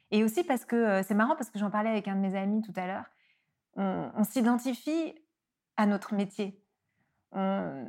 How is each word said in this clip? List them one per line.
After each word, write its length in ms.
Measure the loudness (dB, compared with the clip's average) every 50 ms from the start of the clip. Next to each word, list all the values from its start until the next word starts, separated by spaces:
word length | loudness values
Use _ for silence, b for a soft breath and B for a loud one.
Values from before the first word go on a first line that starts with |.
| _ _
Et 140 | 2 4 4
aussi 200 | 4 2 0 0
parce 220 | 0 0 -2 -2
que, 100 | 0 2
euh, 260 | 2 4 4 4 2 2
c'est 100 | 2 2
marrant 220 | 4 4 4 2
parce 120 | 0 -2 -6
que 100 | -4 -4
j'en 120 | -2 0
parlais 180 | 0 0 0 0
avec 180 | 0 0 -2
un 100 | -2 -2
de 40 | 0
mes 160 | 0 0 0
amis 240 | -2 0 0 0 0
tout 140 | -2 -2 -6
à 100 | -6 -6
l'heure. 200 | -4 -6 -6 -8 -12 _ _ _ _ _ _ _ _ _ _ _ _ _
On, 340 | -2 -2 0 0 -2 -4 -4 0
on 80 | 0 0
s'identifie 920 | 0 2 2 4 4 2 2 0 -2 -6 -4 -4 -2 -2 -2 -2 -4 -8 -12 _ _ _ _ _ _ _ _ _ _ _
à 100 | 2 2
notre 260 | 2 2 0 -2 -4 -2
métier. 480 | -2 -2 -2 -4 -6 -6 -6 -6 -12 _ _ _ _ _ _ _ _ _ _ _ _ _ _
On, 560 | -4 -2 0 0 0 -2 -2 -4 -6 -8 -10